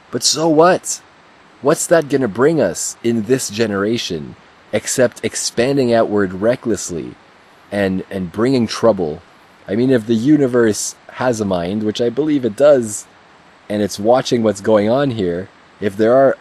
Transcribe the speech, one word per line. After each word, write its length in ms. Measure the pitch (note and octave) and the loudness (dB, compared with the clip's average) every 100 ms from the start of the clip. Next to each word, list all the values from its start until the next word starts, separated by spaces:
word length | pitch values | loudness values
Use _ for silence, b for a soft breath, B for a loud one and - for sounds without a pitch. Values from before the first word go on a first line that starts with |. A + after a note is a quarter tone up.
| _ | _
but 120 | A#2 | -4
so 240 | - D3+ E3 | -2 0 2
what? 540 | D3+ F3 F3+ - - - _ _ _ _ _ | 4 4 4 -2 -12 -14 _ _ _ _ _
What's 260 | C3 E3 - | -2 -2 2
that 220 | E3 D3 | 0 2
gonna 180 | C3+ B2 | -2 -2
bring 320 | F#2+ C#3 E3 | 2 2 2
us 380 | G2+ D#2 - - | 0 -2 -8 -6
in 200 | A#2 A#2 | -2 -2
this 260 | G#2 C3 - | 0 -2 -2
generation, 840 | G2+ A2+ G2+ G2+ A#2 - E2+ C2+ - - _ _ | -4 -2 -2 -2 -2 -4 -8 -10 -16 -20 _ _
except 520 | - - - B2 - | -8 -4 0 0 0
expanding 680 | A2 - - - B2 C#3 B2 | -8 -6 -6 -2 0 0 2
outward 400 | A2+ A#2 G#2 G2 | 2 2 2 0
recklessly 800 | F#2 A2 C3 A#2+ G2+ - E2+ B1 A#1+ _ _ _ _ _ | 0 0 0 -2 -4 -4 -8 -10 -14 _ _ _ _ _
and, 320 | G2+ G2 F#2 - | -2 -2 -2 -6
and 220 | F#2+ F2+ | -8 -8
bringing 360 | G2 B2 C3+ A2 | -2 0 2 0
trouble? 540 | - A2+ G2+ D#2+ D#2+ - _ _ _ - | 0 2 2 -2 -6 -14 _ _ _ -8
I 80 | G2+ | -2
mean, 140 | B2+ | 2
if 180 | B2+ G#2+ | 0 2
the 60 | |
universe 840 | A2+ B2+ D3+ C3+ B2 A#2 G#2 - - - | 0 2 2 2 2 2 0 -6 -12 -20
has 280 | - B2 A2+ | -4 -2 -2
a 40 | G2+ | -2
mind, 380 | F2+ F2 G#2+ | -2 -2 -4
which 180 | G#2+ G#2 | -4 -2
I 80 | A#2+ | -2
believe 360 | A#2 D#3 D3 A#2+ | -2 -2 0 -2
it 100 | G2+ | 2
does, 500 | C#3+ C#3 A2+ G#2 - _ _ _ _ _ _ | 4 4 2 -8 -14 _ _ _ _ _ _
and 120 | G#2 | -2
it's 180 | G2+ - | -2 -2
watching 440 | G#2 B2+ - B2 | 2 2 2 0
what's 180 | A2 G2+ | 0 0
going 280 | G#2 G#2+ G#2 | 2 2 2
on 220 | B2+ C#3+ | 0 0
here, 380 | A2+ F2+ E2+ G2 _ _ _ | -2 -4 -4 -10 _ _ _
if 180 | G2+ G2 | -8 0
there 160 | A2 | 2
are 240 | B2+ C3+ - | 4 4 2